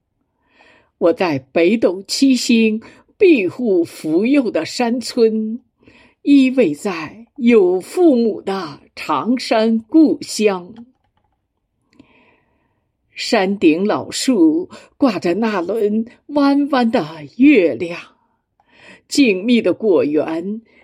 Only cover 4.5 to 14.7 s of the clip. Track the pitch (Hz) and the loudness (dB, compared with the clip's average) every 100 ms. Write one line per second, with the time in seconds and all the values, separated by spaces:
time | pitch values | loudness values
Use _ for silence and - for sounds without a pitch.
4.5 | 165 160 - 233 247 - 247 226 220 220 | -4 -6 -4 -4 -4 -4 0 0 0 -6
5.5 | 233 _ _ _ _ _ _ - 285 262 | -10 _ _ _ _ _ _ 2 4 4
6.5 | 262 202 - 208 180 - 202 233 - 233 | 2 0 -2 -6 -8 -12 -16 -20 -2 2
7.5 | 226 180 185 - 370 349 240 226 - - | 4 4 0 -4 0 2 4 0 -4 -6
8.5 | 190 156 135 _ - - 143 185 254 - | -8 -8 -14 _ -12 -6 -4 -2 -4 -2
9.5 | 226 226 226 - 320 285 - - - 208 | 0 0 -2 0 4 4 2 -6 -2 -2
10.5 | 185 175 220 247 _ _ _ _ _ _ | -2 -10 -20 -20 _ _ _ _ _ _
11.5 | _ _ _ _ _ _ _ _ _ _ | _ _ _ _ _ _ _ _ _ _
12.5 | _ _ _ _ _ _ - - 226 190 | _ _ _ _ _ _ -14 -2 -2 0
13.5 | 202 156 160 208 151 - - - 226 160 | 2 2 2 0 -4 -6 -6 -2 2 2
14.5 | 160 - | 2 -6